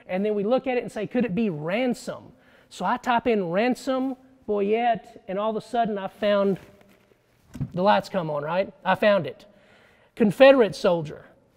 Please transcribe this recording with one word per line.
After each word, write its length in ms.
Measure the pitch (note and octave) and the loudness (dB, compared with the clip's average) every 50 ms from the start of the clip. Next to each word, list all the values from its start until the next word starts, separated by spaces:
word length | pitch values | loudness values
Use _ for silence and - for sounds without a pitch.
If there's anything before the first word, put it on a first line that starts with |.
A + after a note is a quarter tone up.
| - - | -12 -8
and 180 | F3+ F#3+ G3+ | -4 -2 -2
then 100 | G#3+ G#3+ | -2 -2
we 100 | G#3 F#3+ | -2 -2
look 220 | G#3+ B3+ B3+ C4 C4+ | 0 -2 -2 -2 -2
at 100 | B3 B3 | -4 -4
it 60 | - | -4
and 80 | F#3+ | -6
say, 140 | - A3 G3+ | -8 -10 -8
"Could 200 | - - B3 A#3+ | -4 -2 -2 -2
it 100 | A#3 F3 | -2 -2
be 140 | A3+ A#3 G#3 | -2 -2 -2
Ransom?" 840 | D#3+ D3 D3+ E3 F#3+ A#3 C4 B3+ A3 - - - C#3+ A2+ G#2 G#2 - _ _ _ _ _ _ _ | -2 -4 -6 -6 -4 -2 -2 -2 -4 -6 -8 -12 -12 -12 -14 -20 -20 _ _ _ _ _ _ _
So 160 | - - F3 | -12 -6 -4
I 100 | F#3+ A#3+ A#3+ | -4 -4 -4
type 300 | - C4 A#3+ A#3 - B3 | -2 0 -2 0 0 0
in 240 | A3 G#3 F#3 E3 | 0 0 0 -2
Ransom, 640 | E3+ G3 A#3 B3+ A#3+ - - C#4 C4 C4 C4 C4+ B3 - - _ _ _ _ - | -2 0 0 0 -2 -2 -4 -4 -4 -4 -4 -6 -6 -10 -14 _ _ _ _ -4
Boyette, 720 | G#3 G#3 G3+ G3+ A3 A#3 A#3+ A#3+ A3+ - - - - - _ - | -4 -2 0 0 0 0 0 0 -2 -2 -6 -16 -20 -20 _ -8
and 100 | F#3 G3 | -6 -4
all 120 | G#3 A3 | -4 -4
of 80 | G#3+ G#3 | -4 -6
a 40 | |
sudden 360 | - - - A#3 A#3 A3 G#3 G3 | -8 -6 -2 -2 -2 -2 -2 -6
I 100 | F#3+ F#3 | -8 -10
found, 520 | - - G#3+ G3+ G3+ G3+ G3 G3+ F#3 - - - - - - _ _ _ _ _ _ _ _ _ _ _ _ _ - - - - - | -8 -4 0 0 2 2 2 2 0 -2 -6 -14 -20 -20 -20 _ _ _ _ _ _ _ _ _ _ _ _ _ -10 -10 -10 -8 -4
the 100 | E3+ F#3 | 0 2
lights 260 | G#3 G#3 G3 F#3+ - | 2 2 2 0 -2
come 220 | - F#3+ D#3+ D#3 | -6 -6 -4 -4
on, 100 | D3+ D3 D3 | -6 -6 -6
right? 300 | D#3 E3+ F#3 G3+ G3+ - _ - | -4 -2 -4 -4 -4 -6 _ -2
I 120 | F#3 - | 0 0
found 320 | - A3+ G#3 G3+ F#3+ C#3+ C3 | 2 4 4 4 2 0 -4
it. 180 | - - - - _ _ _ _ _ _ _ _ _ _ _ _ _ | -10 -14 -20 -20 _ _ _ _ _ _ _ _ _ _ _ _ _
Confederate 600 | - A#3 G#3 - - C4 C#4 C#4 C4 A3 F#3 - | 2 2 2 6 8 8 8 10 8 6 2 0
soldier. 500 | - - G3 F3 E3+ D3+ D#3 - - - - - _ _ _ _ | 0 0 0 0 0 -2 -6 -12 -16 -18 -20 -20 _ _ _ _